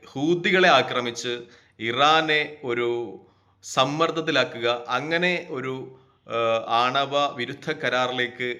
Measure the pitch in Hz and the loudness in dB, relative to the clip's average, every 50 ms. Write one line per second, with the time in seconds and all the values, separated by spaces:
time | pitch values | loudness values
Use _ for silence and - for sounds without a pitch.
0 | - - - 135 143 160 175 175 170 208 180 185 180 175 147 131 123 - 131 123 | -20 -12 -6 -2 0 0 0 2 2 2 4 6 6 8 6 6 4 2 -2 -2
1 | 120 120 117 117 - 123 120 120 117 - - _ _ _ _ - 110 117 117 127 | -2 -4 -6 -6 -6 -6 -6 -6 -8 -16 -20 _ _ _ _ -6 -4 -4 2 4
2 | 143 151 156 160 160 156 151 151 147 143 - - - 127 120 120 120 120 120 120 | 6 6 6 4 4 2 0 0 0 -4 -8 -10 -6 -4 -2 0 0 0 -2 -4
3 | 117 - - - - _ _ _ _ _ _ _ - - - 143 131 143 147 156 | -6 -8 -12 -18 -20 _ _ _ _ _ _ _ -18 -4 2 2 2 2 2 0
4 | 165 160 156 165 160 160 147 135 123 - - 117 117 117 120 120 - - 123 127 | 0 0 0 -2 -2 0 2 2 0 0 -2 -4 -2 -2 -2 -2 -4 -4 -4 -4
5 | 143 156 165 170 175 180 180 170 180 180 160 131 131 131 131 131 135 131 - - | -2 -2 -2 0 0 0 0 -2 -4 -8 -8 -6 -6 -6 -8 -8 -10 -14 -18 -20
6 | _ _ _ _ _ - 110 117 113 113 113 113 - 104 117 117 123 127 135 139 | _ _ _ _ _ -6 -4 -2 0 0 0 0 -2 0 2 2 2 2 2 0
7 | 139 135 143 143 143 139 - 123 120 120 131 - - 156 156 151 143 123 123 127 | 0 2 0 0 0 0 -2 -6 -6 -8 -8 -8 -6 -6 -6 -2 -2 -2 0 0
8 | 127 123 127 127 123 123 - - 123 123 120 | 0 -2 -2 -2 -4 -4 -4 -6 -6 -6 -6